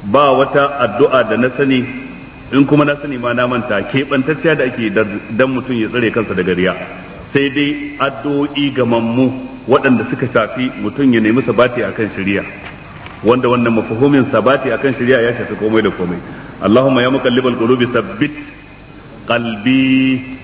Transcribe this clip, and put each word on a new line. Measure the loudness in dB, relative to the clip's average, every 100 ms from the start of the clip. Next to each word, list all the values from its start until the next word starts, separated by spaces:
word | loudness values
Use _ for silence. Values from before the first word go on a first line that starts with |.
Ba | 2 4 4
wata | 4 2 2 0 0
addu'a | -2 2 2 4 2
da | 0
na | 0 0
sani, | 0 0 -2 -8 -14 -16 -18 -18 -2
in | 2 4
kuma | 4 2
na | 0
sani | -6 -4
ma | -2
na | 0 0
manta, | 0 -2 -2
keɓantacciya | 0 -2 0 0 0 0 0 2
da | 0
ake | -2 -2
dan, | 0 0 -4 -8
dan | 0 0
mutum | 0 -4 -2
ya | -2
tsare | 0 0
kansa | 0 -2
daga | -2 0
riya. | 0 0 -2 -10 -14 -16 -18 -4
Sai | 0 0
dai | 0 -2 -2 -8 -4
addu'o'i | -4 -4 -4 -2 -2 -2 -2
gamammu | 0 0 0 0 0 0 -2 -12 -14 2
waɗanda | 2 4 2 2
suka | -4 0
shafi | 0 0 -2 -6 -4
mutum | -6 0 2
ya | 4
nemi | 4 2
sabati | 2 2 2 2 -6
akan | -4 -6 -4
shari'a. | -2 -2 -4 -14 -16 -18 -18 -18 -18 -4
Wanda | 2 2 4
wannan | 2 2 0
mafhumin | -2 0 4 4 4
sabati | 2 2 2 0
akan | -2 -2
shari'a | 0 2 2
ya | 2 -2
shafi | -6 -4
komai | 0 2
da | 2
komai. | -2 -6 -6 -10 -14 -16 -4
"Allahumma | 4 4 4 2
ya | 2
muqallibal | 2 2 2 2 0
qulubi | 2 2 2
thabbit | 0 -4 -4 -4 -4 -16 -20 -20 -20 -20 -20 -20 -18 -4
qalbi | -2 -2 -2 0 2 4 2 2 -2 -6 -16